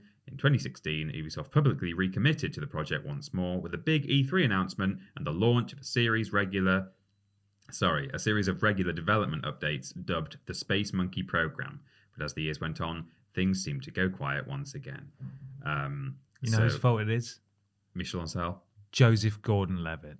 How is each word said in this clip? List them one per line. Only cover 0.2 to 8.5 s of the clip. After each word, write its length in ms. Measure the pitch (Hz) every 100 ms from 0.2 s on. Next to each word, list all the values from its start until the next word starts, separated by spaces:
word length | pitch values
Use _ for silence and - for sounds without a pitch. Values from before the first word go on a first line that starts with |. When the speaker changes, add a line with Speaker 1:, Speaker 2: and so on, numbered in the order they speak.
| -
Speaker 1:
in 100 | 135
twenty 200 | 139 143
sixteen, 520 | - - 78 78 78
Ubisoft 380 | 76 78 78 76
publicly 420 | - 139 95 90
recommitted 600 | 85 95 95 127 151 87
to 80 | 76
the 60 | 76
project 380 | 80 76 78 71
once 280 | 71 -
more 260 | 92 90 90
with 120 | 90
a 40 | 85
big 280 | 160 156 139
E 180 | 139
three 220 | 135 185 143
announcement 520 | 95 92 - 95 95 - -
and 100 | 76
the 40 |
launch 420 | 80 113 120 113
of 60 | -
a 40 |
series 480 | - 123 117 110 104
regular, 540 | 101 98 98 95 95 95 - _ _ _ _ _ _ -
sorry, 400 | - 95 78 69 -
a 40 |
series 280 | - 107
of 160 | 95